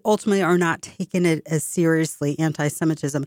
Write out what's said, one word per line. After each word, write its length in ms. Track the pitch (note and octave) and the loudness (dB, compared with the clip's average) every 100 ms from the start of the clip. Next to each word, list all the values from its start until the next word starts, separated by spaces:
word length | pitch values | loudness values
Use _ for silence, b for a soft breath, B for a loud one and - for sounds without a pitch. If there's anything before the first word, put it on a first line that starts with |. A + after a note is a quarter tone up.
| A3 | 0
ultimately 380 | G#3 A3 G3 | 0 2 2
are 140 | E3 F3+ | 4 2
not 260 | E3+ D#3 | 2 -2
taking 420 | - - F#3 F#3 F3 | -8 -12 -6 0 2
it 160 | D#3 - | 0 0
as 160 | D#3+ | -4
seriously, 760 | - - E3 D#3+ D#3+ - D3 C#3+ | -2 0 2 2 0 -2 -4 0
anti-Semitism. 840 | D#3+ C#3+ D3 - D#3+ D#3 C#3+ C#3+ | -2 0 -4 0 -2 -2 -2 -4